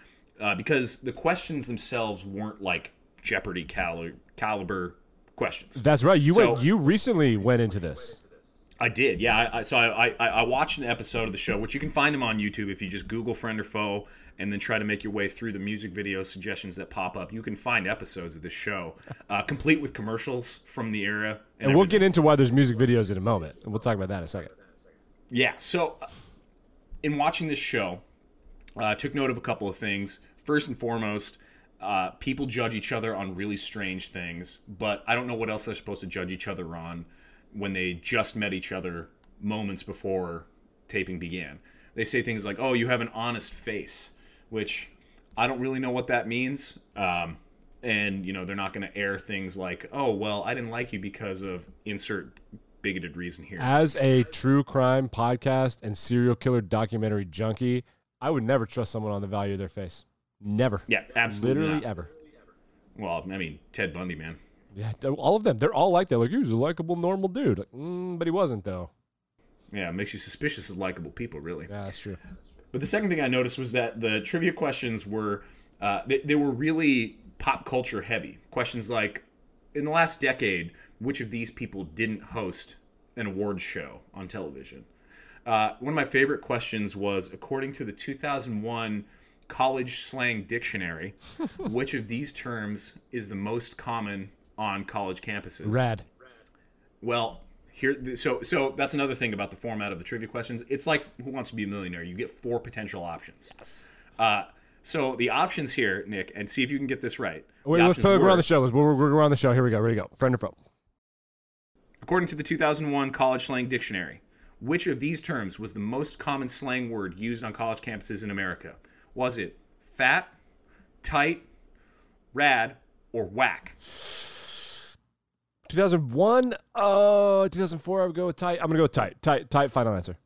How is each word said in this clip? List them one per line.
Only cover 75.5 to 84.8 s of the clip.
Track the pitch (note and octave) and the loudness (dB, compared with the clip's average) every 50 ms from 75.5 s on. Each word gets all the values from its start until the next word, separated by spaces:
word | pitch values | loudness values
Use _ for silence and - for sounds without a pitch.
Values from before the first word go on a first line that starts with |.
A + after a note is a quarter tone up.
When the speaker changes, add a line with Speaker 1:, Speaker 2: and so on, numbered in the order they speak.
| - - - _ _ - | -20 -20 -20 _ _ -4
Speaker 1:
uh, | G2+ G2+ G2+ G2 - | -2 0 0 0 0
they, | A2 C3+ C3+ | 0 0 0
they | C#3 C#3+ D3 | 2 2 2
were | D3+ C#3+ C#3 | 4 4 2
really | B2+ A#2 D3+ D#3 D#3+ D#3+ D#3+ D3 C3+ A#2+ A2+ A2+ - - - - - | 2 0 0 0 2 4 4 4 4 4 2 -2 -6 -12 -20 -18 -14
pop | - - C#3 C3 - - | -4 0 0 0 0 -2
culture | - C3+ B2+ A#2+ - A#2 G2+ | -2 -2 -2 -2 -2 -4 -6
heavy. | F2+ - A#2 G2+ D#2 - - - - _ | -4 -2 -4 -4 -4 -8 -14 -18 -18 _
Questions | - B2+ B2 - - A#2+ G#2+ A2 | -4 -4 -4 -2 -4 -6 -4 -2
like, | A#2+ A2+ G#2 G2+ - - - _ _ _ _ _ _ _ _ _ - | -2 0 -2 -2 -4 -8 -16 _ _ _ _ _ _ _ _ _ -6
"In | D3 C#3+ | -4 -2
the | D3+ | 0
last | D#3 E3 E3 E3+ - - | 2 2 2 2 2 0
decade, | C#3 C3+ B2+ - A#2+ G2+ F#2+ F2 E2 E2+ - - - - - - | 0 0 2 2 2 0 0 0 -2 -6 -12 -18 -20 -20 -12 -6
which | A2 C3 C#3 - | -4 -4 -4 -4
of | B2 G#2+ | -4 -6
these | A#2 A#2 A#2 A2 | -6 -6 -8 -8
people | - - A#2+ G2 - G2 F2+ | -8 -10 -10 -8 -8 -10 -10
didn't | D2+ D#2 F#2+ A2+ A2 A2 F2+ | -8 -4 -2 -2 -2 -2 -4
host | - - F#2 A2+ G#2 F2+ F2 - - - - - _ _ _ _ _ _ - | -8 -8 -8 -6 -6 -4 -6 -8 -10 -12 -16 -20 _ _ _ _ _ _ -10
an | A#2+ A2 | -6 -6
awards | G2+ F#2 F#2+ G#2 G2+ G2+ F2+ | -4 -4 -2 -2 -2 -2 -4
show | - - - F2+ D2+ C2+ - - - _ - | -6 -8 -8 -8 -8 -10 -12 -18 -20 _ -14
on | G2 F#2 | -14 -12
television?" | F#2 - G#2 F2 D2 C2+ C2+ C2 - C2+ C2+ | -10 -10 -10 -10 -10 -10 -14 -16 -16 -18 -20